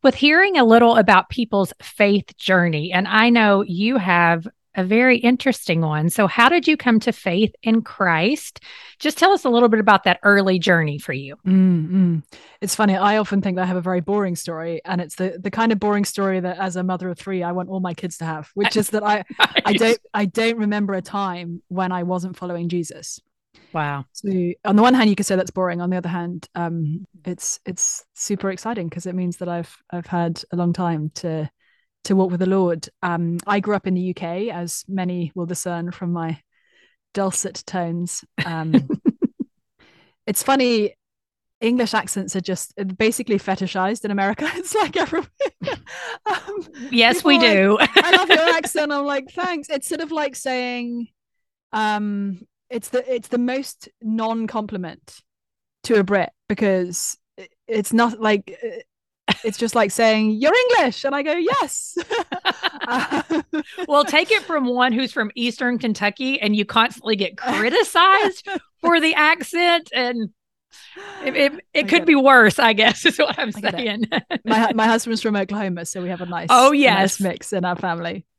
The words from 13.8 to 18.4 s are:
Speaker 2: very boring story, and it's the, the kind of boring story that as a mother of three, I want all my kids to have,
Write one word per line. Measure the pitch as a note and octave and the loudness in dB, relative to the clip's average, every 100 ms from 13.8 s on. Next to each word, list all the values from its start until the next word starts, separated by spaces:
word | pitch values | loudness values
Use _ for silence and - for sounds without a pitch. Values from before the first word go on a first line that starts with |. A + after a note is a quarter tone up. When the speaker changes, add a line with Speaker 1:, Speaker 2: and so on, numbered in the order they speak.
Speaker 2:
very | F3 F3+ | -2 -2
boring | E3+ G#3 F#3+ F3 | -2 -2 -2 -4
story, | - D#3+ E3 E3 - | -8 -8 -8 -8 -6
and | F3+ | -6
it's | D#3+ - | -6 -6
the, | F#3+ F#3 | -6 -6
the | G3 | -8
kind | A3+ A3+ | -2 0
of | G#3+ | 2
boring | G#3 G#3 G3+ | 0 0 -2
story | - G3 F#3 | -2 -2 -2
that | F3+ F3 | -4 -6
as | F#3+ F3+ | -6 -4
a | |
mother | F#3 F3+ F#3 | -4 -4 -6
of | F3 | -8
three, | - F#3+ | -6 -6
I | F3 | -4
want | F3+ F#3 | -4 -6
all | F#3+ | -6
my | F#3 | -6
kids | F3 F3+ - | -6 -10 -8
to | D#3+ | -8
have, | D#3 | -8